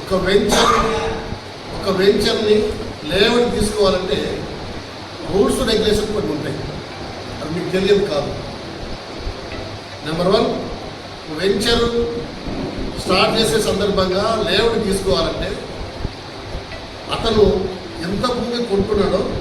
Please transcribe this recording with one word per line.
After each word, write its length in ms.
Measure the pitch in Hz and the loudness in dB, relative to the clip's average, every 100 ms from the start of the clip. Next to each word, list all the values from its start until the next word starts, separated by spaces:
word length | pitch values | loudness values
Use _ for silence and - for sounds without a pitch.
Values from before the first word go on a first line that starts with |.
ఒక 140 | - 190 180 | 0 0 4
వెంచర్, 460 | 202 208 208 226 226 220 220 226 - - - - - - - | 4 4 4 4 4 2 0 -2 -4 -6 -10 -10 -14 -10 -4
ఒక 120 | 196 185 | -2 4
వెంచర్ని 560 | 196 233 226 220 214 214 - - - - 151 | 6 6 2 2 4 4 4 -2 -6 -8 -2
లేఅవుట్ 440 | 180 226 240 240 214 | 4 6 6 4 2
తీసుకోవాలంటే 600 | 202 208 196 180 - 151 151 143 147 - - - - - - - 156 | 2 4 4 4 0 -2 -2 -4 -6 -8 -10 -10 -10 -12 -12 -10 -2
రూల్స్ 320 | 180 254 - 233 | 2 2 2 0
రెగ్యులేషన్ 420 | 214 214 208 - 208 | 2 2 2 0 -2
కొన్ని 160 | - - | -2 -4
ఉంటాయి, 220 | - - - - - - - - - - | -4 -6 -6 -8 -10 -10 -10 -10 -10 -10
అది 120 | 151 170 | -6 -4
మీకు 140 | 165 190 | -2 0
తెలియదు 280 | 196 196 - | 4 4 4
కాదు. 200 | 147 131 123 - - - - - - - - - - - - - - - - 147 | 0 -2 -6 -8 -10 -10 -10 -8 -10 -10 -8 -8 -8 -10 -10 -10 -12 -12 -12 -6
నెంబర్ 240 | 165 175 | 0 4
వన్, 160 | 214 247 127 123 - - - - - - 156 | 4 4 0 -4 -8 -10 -12 -12 -12 -10 -2
వెంచర్ 440 | 190 214 233 233 233 233 233 - - - - - - - - - | 0 2 2 4 2 2 0 -2 -6 -8 -6 -4 -4 -4 -6 -4
స్టార్ట్ 300 | - 185 208 151 | 0 4 4 4
చేసే 220 | - 220 202 | 4 4 2
సందర్భంగా 560 | 190 202 196 185 185 220 226 - | 2 2 2 2 2 2 0 2
లేఅవుట్ 380 | 196 233 220 190 | 2 4 2 0
తీసుకోవాలంటే 640 | 196 185 170 160 165 - - - - - - - - - - - - - - - - - - | 0 2 2 2 -2 -4 -6 -8 -10 -10 -6 -8 -8 -12 -12 -10 -10 -10 -12 -12 -14 -6 -2
అతను 280 | 113 113 - - - - - - 170 | 2 6 6 4 0 -4 -8 -8 -4
ఎంత 180 | 202 247 240 | 0 0 0
భూమి 240 | 226 240 240 | -2 -2 0
కొంటున్నాడో 520 | 196 202 202 180 175 - - | 0 2 2 2 2 0 -4